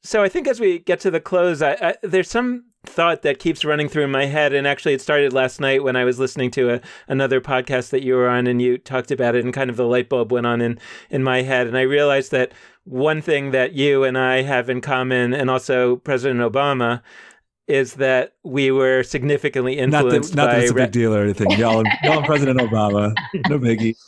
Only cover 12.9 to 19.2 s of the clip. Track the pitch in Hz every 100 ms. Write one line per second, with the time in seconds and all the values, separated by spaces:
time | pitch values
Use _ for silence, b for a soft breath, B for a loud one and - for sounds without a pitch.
12.9 | 131 147 156 151 147 139 131 127 147 143
13.9 | 139 135 127 131 127 135 131 120 127 135
14.9 | 131 127 127 123 131 131 131 - 127 123
15.9 | 123 - 131 135 123 117 123 143 131 117
16.9 | 117 B B B B _ _ - 139 123
17.9 | 135 135 131 127 _ - 135 135 131 131
18.9 | 131 127 147